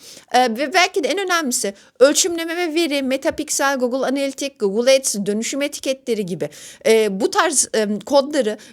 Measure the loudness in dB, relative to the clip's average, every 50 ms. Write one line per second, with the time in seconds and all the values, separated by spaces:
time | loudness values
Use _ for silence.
0 | -16 -20 -20 -20 -10 _ 2 2 2 2 0 -2 -4 0 2 2 0 2 0 -4
1 | -2 -2 -2 -2 -2 -2 -2 -2 -2 -2 -4 -2 -4 -6 -6 -8 -20 _ _ 4
2 | 6 6 6 2 0 -2 -2 -4 -4 -4 -4 -4 -4 -2 0 0 0 0 0 -2
3 | -2 -2 -2 -2 -2 -2 -2 -2 -6 -4 -2 0 0 0 0 0 -2 -2 0 -2
4 | -2 -2 0 -2 -2 -4 -4 -6 -8 -8 -4 -2 -2 0 0 2 4 4 4 4
5 | 2 -2 -4 -2 -2 -2 -2 -2 -4 -4 -4 -4 -4 -4 -4 -6 -4 -6 -6 -4
6 | _ -4 -2 -2 -2 -6 -6 -6 -6 -8 -8 -14 -20 -20 -20 -2 2 4 4 4
7 | 4 2 0 -2 -2 0 2 2 0 2 2 0 -2 0 0 0 0 0 -2 -4
8 | -2 2 2 2 2 2 -2 -2 -2 -2 -4 -6 -12 -20